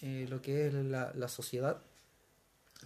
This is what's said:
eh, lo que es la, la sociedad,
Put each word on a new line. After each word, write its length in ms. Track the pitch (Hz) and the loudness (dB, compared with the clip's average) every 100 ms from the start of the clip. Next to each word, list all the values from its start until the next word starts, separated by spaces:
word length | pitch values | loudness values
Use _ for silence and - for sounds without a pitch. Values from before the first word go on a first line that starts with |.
eh, 240 | 139 131 127 | -6 -4 -2
lo 100 | 131 | -4
que 240 | 135 143 151 | 0 4 4
es 60 | |
la, 380 | 139 135 131 123 | 4 2 2 0
la 140 | 139 123 | -2 -4
sociedad, 540 | - 117 123 135 - - - - _ _ _ _ _ _ - | -4 -4 0 2 0 -6 -20 -20 _ _ _ _ _ _ -20